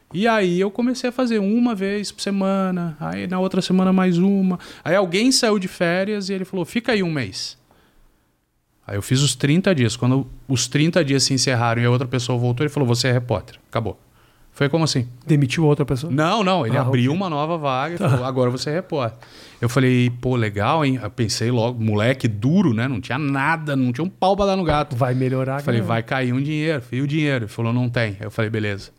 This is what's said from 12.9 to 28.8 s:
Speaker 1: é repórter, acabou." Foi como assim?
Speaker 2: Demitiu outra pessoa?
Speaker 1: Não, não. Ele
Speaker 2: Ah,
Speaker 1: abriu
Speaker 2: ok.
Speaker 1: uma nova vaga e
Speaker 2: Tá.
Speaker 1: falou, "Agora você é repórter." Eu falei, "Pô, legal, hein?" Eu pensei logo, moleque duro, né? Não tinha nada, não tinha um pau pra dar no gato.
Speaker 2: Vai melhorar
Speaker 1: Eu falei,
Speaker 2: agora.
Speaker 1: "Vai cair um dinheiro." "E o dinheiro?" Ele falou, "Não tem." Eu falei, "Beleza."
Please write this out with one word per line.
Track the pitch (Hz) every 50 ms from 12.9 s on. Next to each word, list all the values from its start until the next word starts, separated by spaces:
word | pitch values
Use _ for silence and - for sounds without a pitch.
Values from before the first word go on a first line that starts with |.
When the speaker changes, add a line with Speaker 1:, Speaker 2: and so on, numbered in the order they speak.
| 120 120 - 131
Speaker 1:
é | 123
repórter, | 127 123 123 110 92 - - - - _ _
acabou." | - 113 110 101 - - _ _ _ _ _ _ _ _ _ _ -
Foi | - 143 139
como | 143 165 160
assim? | 143 - 135 120 123 - - -
Speaker 2:
Demitiu | 147 156 143 143 123 - - 165
outra | 147 147 143 147
pessoa? | 123 143 123 139 170 123
Speaker 1:
Não, | 147 156 170 202 233 202
não. | 185 190 180 135
Ele | 113 -
Speaker 2:
Ah, | - 131
Speaker 1:
abriu | 120 139 127 120 131
Speaker 2:
ok. | 147 185
Speaker 1:
uma | 196 185
nova | 156 143 147 156 175 165
vaga | 147 139 131 127 139 160 175
e | 170
Speaker 2:
Tá. | - 127
Speaker 1:
falou, | 127 123 123
"Agora | 131 127 131 123 123 123
você | 127 - 151
é | 151
repórter." | 175 185 - 165 139 123 113 - - - - - - - - - -
Eu | - 117
falei, | - 143 131 127 127 123 123 123 120 120
"Pô, | - 127 127
legal, | 120 113 107 98 101 101 120 151 165 151
hein?" | 135 131 127 107
Eu | 104
pensei | - - 120 104 - - 113 113
logo, | 123 120 110 120 127 120 110
moleque | 110 104 104 107 120 135 127 - 120
duro, | 104 101 104 131 160 196 202 165 113
né? | 107 120
Não | 139 135 98
tinha | - - 117 139
nada, | 156 139 139 135 135 151 165 160 156 151 139
não | 135 131 123 120
tinha | 123 160
um | 190
pau | - - - 185 -
pra | 185 202
dar | 202 190
no | 190 185
gato. | 156 147 147 147 - 131
Speaker 2:
Vai | 117 139 123 127
melhorar | 127 131 127 131 131 131 131 135 143
Speaker 1:
Eu | 143
falei, | 143 120 117
Speaker 2:
agora. | 101 101 117
Speaker 1:
"Vai | 113 113
cair | - 143 131 131 123 123
um | 127
dinheiro." | 139 147 156 151 151 160 160 139 123 - 120
"E | 127
o | 139
dinheiro?" | 143 143 156 151 147 139 123 113
Ele | 101
falou, | - - 117 113 117
"Não | 123 123 120
tem." | 120 127 117 107 98 95
Eu | 107 107
falei, | - - 113 107
"Beleza." | 113 110 104 104 101 98